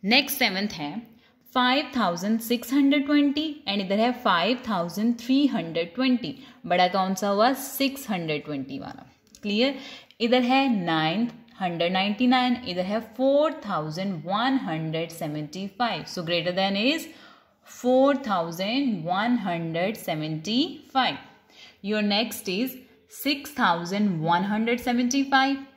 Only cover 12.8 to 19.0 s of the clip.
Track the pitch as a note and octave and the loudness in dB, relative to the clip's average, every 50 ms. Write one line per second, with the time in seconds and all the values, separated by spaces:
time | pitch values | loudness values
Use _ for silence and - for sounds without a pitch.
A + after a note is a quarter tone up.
12.8 | F3+ F#3 G3+ A3+ A3+ - - - B3+ C4+ C#4 C#4+ D4+ D#4+ - D4+ - G#3 F#3+ D#3+ | -2 -2 -2 -4 -4 -6 -4 0 2 4 4 4 4 2 0 -4 -6 -4 -4 -2
13.8 | D3+ D#3 D#3 E3+ F#3+ G3+ F#3+ D#3+ D3+ E3+ F#3+ G#3+ A#3 C4 C4 C4 - F#3+ D#3+ D#3+ | -2 -4 -6 -4 -4 -4 -4 -6 -4 -4 -2 0 0 2 0 0 -2 -2 -4 -4
14.8 | D#3+ D#3+ D#3 D#3+ E3 E3 - - F3 D3+ D3 D3+ D3+ D3 - F#3 G3 G3+ - - | -4 -4 -2 -4 -4 -6 -6 -8 -8 -6 -6 -6 -8 -8 -8 -10 -10 -10 -4 -4
15.8 | B3 A3+ G3+ D#3 C#3 - - F#3 F3 D#3+ F3 E3+ D#3+ F3+ F3+ F#3 F#3+ G3 G3 G3 | -2 -2 -2 -6 -8 -8 -8 -8 -4 -2 -2 0 0 -2 0 0 0 0 0 2
16.8 | G#3+ C4 D#4 E4 - - - - - - - _ _ _ _ _ _ - - - | 2 2 0 0 -4 -10 -16 -20 -20 -20 -20 _ _ _ _ _ _ -20 -20 -4
17.8 | - A#3+ B3+ C4 C4 C#4 C#4+ B3+ C4+ A3+ G3+ F3+ E3 E3+ E3 E3+ F#3+ G3+ A#3 C4+ | 0 2 4 6 6 6 4 2 0 0 0 0 0 -2 -4 -4 -4 -2 0 0
18.8 | C#4+ C4 G#3+ E3+ | 0 0 0 -2